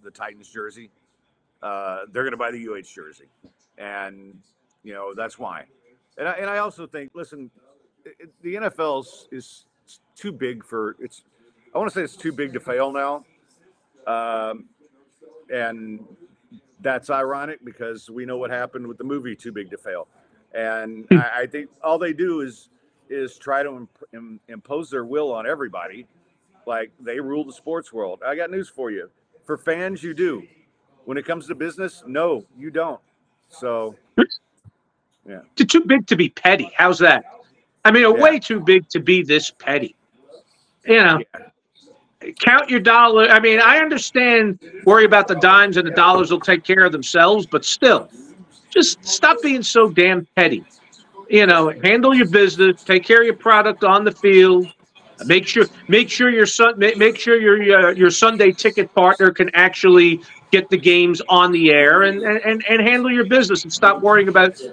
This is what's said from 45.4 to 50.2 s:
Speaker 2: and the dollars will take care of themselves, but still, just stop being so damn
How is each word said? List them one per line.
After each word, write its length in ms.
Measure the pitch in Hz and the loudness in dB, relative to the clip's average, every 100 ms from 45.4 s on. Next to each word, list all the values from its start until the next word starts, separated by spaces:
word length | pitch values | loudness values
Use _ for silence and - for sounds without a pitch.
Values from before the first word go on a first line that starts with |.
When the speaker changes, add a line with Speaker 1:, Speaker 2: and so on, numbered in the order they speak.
| 180 196 202 180 | 6 6 6 2
Speaker 2:
and 80 | 170 | -2
the 40 | |
dollars 380 | 170 175 185 165 | 2 4 2 0
will 80 | 170 | -2
take 240 | - 180 | 0 -2
care 220 | - 190 | 0 2
of 80 | 185 | 2
themselves, 540 | 156 127 175 175 214 175 | 0 -2 2 4 2 -2
but 180 | 151 | -6
still, 460 | - - 262 190 - - - - - _ _ | -4 0 2 2 0 -18 -20 -20 -20 _ _
just 340 | 381 - - | 0 0 -4
stop 360 | - - 311 466 | -8 0 0 0
being 200 | 302 262 | -2 -4
so 260 | 214 233 214 | 0 2 2
damn 380 | 165 180 180 | 2 0 0